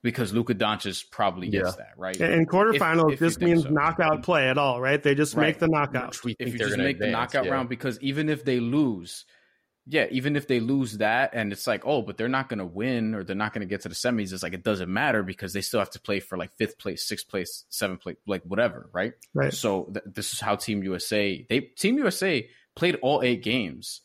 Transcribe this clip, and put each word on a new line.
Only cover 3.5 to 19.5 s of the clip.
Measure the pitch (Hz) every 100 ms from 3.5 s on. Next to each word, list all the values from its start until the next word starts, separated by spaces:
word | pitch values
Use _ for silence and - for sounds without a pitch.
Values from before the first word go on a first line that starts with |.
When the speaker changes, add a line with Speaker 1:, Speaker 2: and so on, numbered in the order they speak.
Speaker 3:
means | 170
Speaker 1:
so. | 135
Speaker 3:
knockout | 151 151 165 160 151
play | 127 165 131
at | 131
all, | 139 123
right? | 131 147
They | 147
just | 139 151
Speaker 1:
Right. | - 151
Speaker 3:
make | 151
the | 165
knockout. | 156 143 131 123
Speaker 2:
Which | -
we | 120
Speaker 1:
If | 110
Speaker 2:
think | 123
Speaker 1:
you | 120
Speaker 2:
they're | 104
Speaker 1:
just | 101
Speaker 2:
gonna | 139
Speaker 1:
make | 135
the | 104
Speaker 2:
advance, | 113 120
Speaker 1:
knockout | 143 92
Speaker 2:
yeah. |
Speaker 1:
round, | 135 123
because | 123 139 113
even | 135 139 156
if | 147
they | 147 123
lose, | 117 143 143 101 87 - - _ _ _ _ _ -
yeah, | 147 113
even | 127 139
if | 143 139
they | 123
lose | 113 139 123 104
that | 107 117 135
and | 120 104
it's | 101 -
like, | 104
"Oh, | 123 147
but | 104 98
they're | 117
not | 131 131
gonna | 110
win | 92 87 123 123 110
or | 110
they're | 90 98
not | 120
gonna | 117 95
get | 101
to | 107
the |
semis," | - 123 120 98
it's | 92
like, | 85
it | 90
doesn't | 85 101 90
matter, | 98 147 113
because | 95 92 95
they | 98
still | - 113
have | 95
to | -
play | - 101
for, | - 92
like, | 85 _
fifth | 107 -
place, | 104 80 -
sixth | 104 -
place, | 101 87 - -
seventh | - 104 90
place, | - 87 -
like, | 95
whatever, | 87 95 120 64 -
right? | 87 107 - -
Speaker 3:
Right. | 143 139